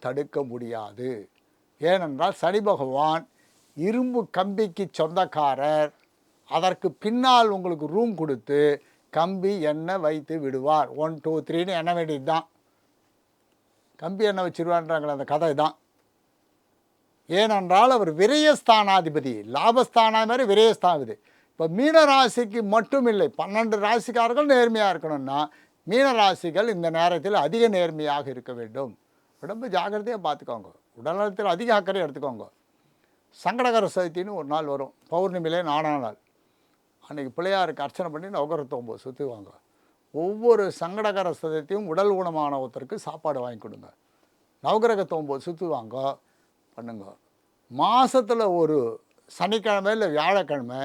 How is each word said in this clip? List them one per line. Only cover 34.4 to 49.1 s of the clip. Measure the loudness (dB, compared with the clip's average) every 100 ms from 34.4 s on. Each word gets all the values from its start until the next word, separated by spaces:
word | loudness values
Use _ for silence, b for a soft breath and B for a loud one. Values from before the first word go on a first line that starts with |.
ஒரு | -4
நாள் | -4 -2
வரும், | -4 -6 _ _
பௌர்ணமியிலே | -2 0 -2 -2 -2 0
நாலாம் | 0 0 -2 -4
நாள். | -10 _ _ _ _ _ _ _ _ -14
அன்னைக்கு | -10 -8 -6
பிள்ளையாருக்கு | -2 0 0 -4 -8
அர்ச்சனை | -6 -8
பண்ணி | -8 -8 -6
நவகிரகத்தை | -4 -4 -6 -8
ஒம்பது | -8 -12 -14
சுத்துவாங்க. | -10 -10 -10 -18 -20 _ _ _ _ _ -6
ஒவ்வொரு | -6 2 4 4 2 -4
சங்கடகர | -8 -4 -2 -2 -2 -4
சதுர்த்தியும் | -6 -6 -4 -6 -4
உடல் | 0 2 2
ஊனமான | -2 -2 -2 -4
ஒருத்தருக்கு | -6 -10 -12 -12 -12
சாப்பாடு | -6 -4 -4
வாங்கி | -6 -10
கொடுங்க. | -16 -18 -20 _ _ _ _ _ _ _ 0
நவகிரகத்தை | 2 4 2 -2 -4
ஒம்பது | -4 -6 -8
சுத்துவாங்க, | -8 -6 -6 -6 -6 -4 -6 _ _ _ _ _ -16
பண்ணுங்க. | -14 -14 -16 -20 _ _ _ _ _
மாசத்துல | -2 2 4 4 2 2 0 2 2
ஒரு | 2 2 0 -6 _